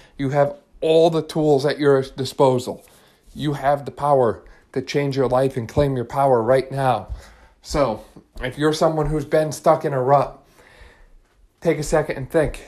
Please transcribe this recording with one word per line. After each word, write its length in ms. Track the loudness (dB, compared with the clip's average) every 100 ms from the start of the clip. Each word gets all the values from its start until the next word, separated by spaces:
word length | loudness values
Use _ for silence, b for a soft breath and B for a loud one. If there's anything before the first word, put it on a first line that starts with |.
| b -8
You 120 | -2
have 260 | 0 0 -2 _ -6
all 300 | 2 4 4
the 120 | 2
tools 420 | -4 -2 2 2
at 140 | 2 0
your 240 | 2 2
disposal. 840 | 0 -8 -6 2 2 2 -4 -12 -16 b b b b
You 180 | -8 -6
have 320 | -2 0 -2
the 80 | -4
power 500 | -6 0 2 2 0 -10 b b
to 100 | -8
change 340 | -4 -2 -2 0
your 120 | 0
life 280 | 0 0 -4
and 120 | -4
claim 260 | 0 0
your 120 | -2 -6
power 360 | 0 2 2
right 300 | 4 2 0
now. 360 | -2 -2 -2 -4 B B B B B
So, 400 | -6 -2 0 -2 -12 -20 _ -10
if 180 | -10 -2
you're 140 | -2
someone 340 | 2 0 0 -2
who's 200 | -4 -2
been 260 | -2 -2
stuck 320 | -2 0 2
in 80 | 0
a 100 | -2
rut, 400 | 2 2 2 -8 _ b b b b b b b b b _ _
take 180 | -2 -2
a 60 |
second 320 | 0 -2 -2 -6
and 140 | -2
think. 340 | -2 -2 -4